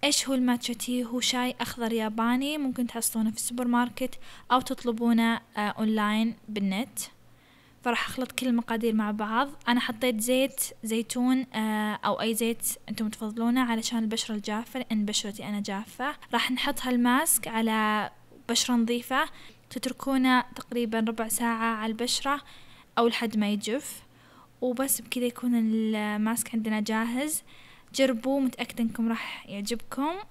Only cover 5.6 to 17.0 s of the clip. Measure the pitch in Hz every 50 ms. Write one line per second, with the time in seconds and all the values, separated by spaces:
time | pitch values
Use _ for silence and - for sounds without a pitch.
5.6 | 208 208 - - 220 220 220 220 208 208 214 214 226 233 233 - - - 214 208
6.6 | 196 196 190 190 247 - - - - - - - - - - - - - - -
7.6 | - - - - - 247 233 226 - - - - 254 247 - - 254 254 240 233
8.6 | 233 - 226 226 220 233 220 214 214 208 214 214 214 208 220 226 277 277 285 -
9.6 | - - 240 247 - - 247 220 - 254 247 214 214 240 254 254 262 269 269 -
10.6 | - - - - - 220 220 226 233 - - 254 247 247 262 262 262 - - 220
11.6 | 220 220 214 214 214 214 208 - - - 202 - - 220 226 214 233 226 233 -
12.6 | - - - - - - 214 - 226 214 220 - 226 214 214 233 226 233 240 254
13.6 | 254 240 233 226 226 - 240 233 226 220 214 226 - - 220 208 202 - 214 214
14.6 | 233 - - 262 254 - 233 214 208 202 214 - - 214 202 208 - - 208 202
15.6 | 202 - 196 196 220 - - - 247 277 294 - - - - 233 233 - 254 247
16.6 | - 277 285 - - 254 254 247